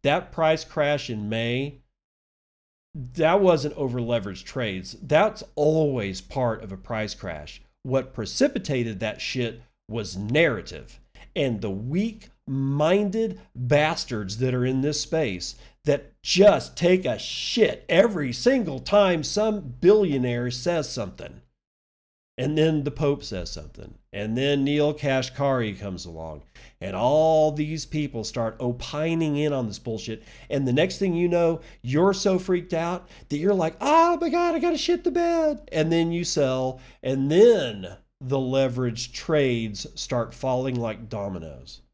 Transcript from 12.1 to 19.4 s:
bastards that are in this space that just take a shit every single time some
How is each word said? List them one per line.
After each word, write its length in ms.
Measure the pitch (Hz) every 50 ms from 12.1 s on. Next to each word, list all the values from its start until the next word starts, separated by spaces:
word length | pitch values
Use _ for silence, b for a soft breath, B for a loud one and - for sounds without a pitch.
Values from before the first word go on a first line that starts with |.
| 214 - - - _ _ _ - 135 135 135 135 139 143 151 160 180 202 208 196 185 220 226 220 - B B B _
bastards 840 | 123 127 120 147 143 151 156 165 - - - 123 107 104 95 104 110
that 160 | 127 127 127
are 120 | 123 123
in 140 | 127 131 131
this 200 | 131 143 147 143
space 540 | - - - 160 151 117 92 87 82 - - b b b b b _
that 360 | 147 143 139 - - _ _
just 560 | - - - 170 196 208 175 135 - - -
take 280 | - 175 175 185 185 185
a 140 | 131 113 -
shit 680 | - - - - - - - 240 214 151 - - - -
every 440 | - 226 233 233 202 170 143 127
single 480 | 120 - - 247 269 262 220 165 135 131
time 420 | - - - 208 202 185 180 160
some 380 | 147 - - 208